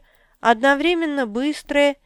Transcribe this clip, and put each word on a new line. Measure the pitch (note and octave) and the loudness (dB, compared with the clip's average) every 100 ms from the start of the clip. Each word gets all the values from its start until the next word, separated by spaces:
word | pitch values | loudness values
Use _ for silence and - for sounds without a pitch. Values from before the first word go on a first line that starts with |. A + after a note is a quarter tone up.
| _ _ _ _ | _ _ _ _
одновременно | A#3 A#3 C4+ C#4 D#4+ F4 E4 C#4+ A#3+ | 0 2 2 2 0 -2 -2 -4 -4
быстрое | G#3 C#4 D4+ - C#4+ C#4+ C#4 | -4 -4 -6 -4 0 0 0